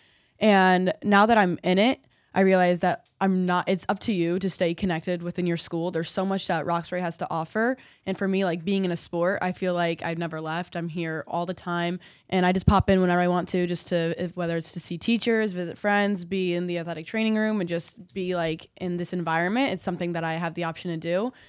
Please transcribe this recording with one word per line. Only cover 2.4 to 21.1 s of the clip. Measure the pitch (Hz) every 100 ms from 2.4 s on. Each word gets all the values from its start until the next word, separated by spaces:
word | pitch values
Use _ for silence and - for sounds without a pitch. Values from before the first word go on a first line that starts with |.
realize | 190 190 180 175
that | 180 - _ -
I'm | 196 185 180
not, | 180 165
it's | 185 -
up | 202
to | -
you | 190 170 180
to | 190
stay | - 175 170
connected | 190 160 185 175
within | 170 - 180
your | 165
school. | - 170 170
There's | 165 165
so | -
much | 190 190 -
that | 170 151
Roxbury | 170 165 180
has | 175 -
to | -
offer. | 165 160 214 233 262 - _ -
And | 190
for | 196
me, | 190 190
like, | 170
being | 165 196 185
in |
a | 170
sport, | - 170 175 202
I | 185
feel | 180 185
like | 175 170 170
I've | 165 170
never | 165 160
left. | 160 160 180 175
I'm | 170
here | 165 165 160 -
all | 170 175
the | 180
time. | - 175 170 180 - - -
And | 185 180
I |
just | 185 -
pop | 196 -
in | 190
whenever | 180 175
I | 180
want | 180 170
to, | 180 175
just | 175 -
to, | 175 165 -
if, | 180 180
whether | 170 165
it's | 160
to | 180
see | - 170
teachers, | - 233 240 226 220
visit | 180 170 -
friends, | 208 202 202 202 175
be | 190 180
in | 175 180
the | 170
athletic | 170 160 165
training | 220 220 214
room, | 214 214
and | 175
just | 170 - - 180
be, | 196 180 180
like, | 165 160 - -
in | - 175
this | 175
environment. | 180 165 160 180 233 269
It's | 185
something | - 175 175
that | 170
I | 165
have | 160 170
the | 165 165
option | 160 180
to | 165
do. | 165